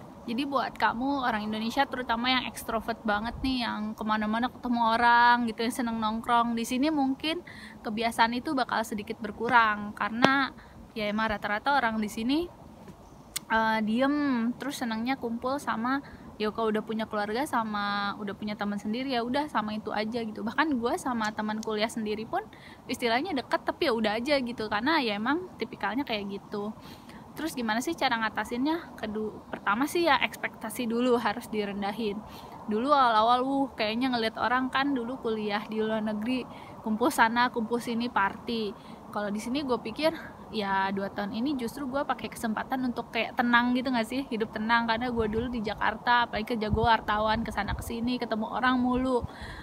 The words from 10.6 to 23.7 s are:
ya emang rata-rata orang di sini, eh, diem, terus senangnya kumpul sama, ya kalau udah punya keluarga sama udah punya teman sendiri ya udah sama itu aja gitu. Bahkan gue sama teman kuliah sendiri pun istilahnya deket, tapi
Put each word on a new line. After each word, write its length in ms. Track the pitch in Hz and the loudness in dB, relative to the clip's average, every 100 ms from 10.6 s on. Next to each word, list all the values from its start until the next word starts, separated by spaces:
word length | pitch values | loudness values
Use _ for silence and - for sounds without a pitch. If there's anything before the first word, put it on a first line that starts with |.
| - - - 226 | -18 -20 -12 -4
ya 160 | 208 | -2
emang 160 | 214 220 | 0 0
rata-rata 480 | 208 202 208 277 277 | -2 -2 0 2 4
orang 240 | 233 220 | 2 0
di 80 | 208 | -4
sini, 400 | 226 226 302 349 - - - - - - - - - - | -4 0 0 0 -8 -20 -18 -18 -18 -20 -20 -12 -12 -2
eh, 280 | 226 220 220 | 2 2 2
diem, 640 | 214 226 269 294 285 247 226 247 | 2 2 2 2 2 2 0 -2
terus 240 | 254 - | -6 -4
senangnya 400 | 240 220 240 262 | -4 -2 -2 -2
kumpul 400 | 240 233 254 285 | -4 -4 -2 -2
sama, 400 | - 226 240 277 - - - - | -2 -2 0 -2 -4 -16 -18 -4
ya 160 | 208 208 | -2 0
kalau 160 | 220 | 0
udah 160 | 214 214 | 0 -2
punya 160 | 220 | -4
keluarga 400 | 220 214 208 226 | -2 -2 -2 -2
sama 720 | 294 254 220 208 202 202 202 202 | 0 0 0 -2 -2 0 -2 -2
udah 160 | 208 | -6
punya 240 | 196 214 214 | -6 -6 -4
teman 240 | 208 202 | -2 -2
sendiri 320 | 220 233 269 | -2 -2 0
ya 160 | 240 240 | -2 0
udah 240 | 277 294 | -2 0
sama 240 | 233 214 214 | -2 -2 -6
itu 160 | 214 | -4
aja 320 | 208 214 240 | -2 -2 -4
gitu. 160 | 226 214 | -4 -4
Bahkan 400 | 208 226 320 254 | -4 0 2 2
gue 160 | 233 349 | 0 0
sama 400 | 269 233 214 220 | -2 -2 -2 -2
teman 240 | 214 214 | -4 -4
kuliah 320 | 220 214 220 | -2 0 0
sendiri 320 | 226 214 214 | 0 -4 -4
pun 160 | 220 359 - - - - - | -2 -4 -4 -14 -20 -18 -8
istilahnya 480 | 254 240 233 370 277 | -2 2 2 2 -4
deket, 320 | - 320 | 0 0
tapi 240 | - | 0